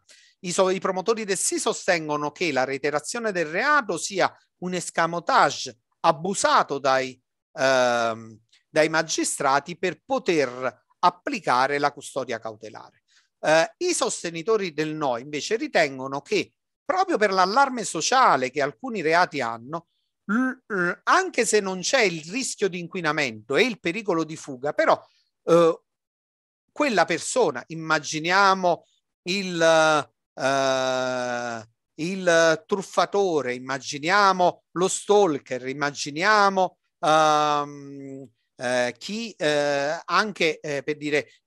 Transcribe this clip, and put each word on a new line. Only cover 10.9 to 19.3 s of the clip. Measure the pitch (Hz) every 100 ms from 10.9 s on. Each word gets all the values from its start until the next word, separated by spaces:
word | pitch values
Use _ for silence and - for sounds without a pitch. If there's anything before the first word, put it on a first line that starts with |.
| _
applicare | 180 - - 262 156 123 135 143
la | 143
custodia | 143 - - 127 113
cautelare. | 113 110 110 113 123 _ _ _ _ _
Eh, | - 156 165 -
i | 359
sostenitori | 330 226 - 175 170 165 220 190
del | 147 156 156
no | 147 117
invece | 139 147 - 226
ritengono | 294 208 151 135 135 139
che | - 196 123 _ _ _
proprio | - 370 381 277
per | 208
l'allarme | 190 185 233 269 254
sociale | 190 165 147 254 233 147 127
che | 147
alcuni | 139 - 262 220
reati | 151 165 175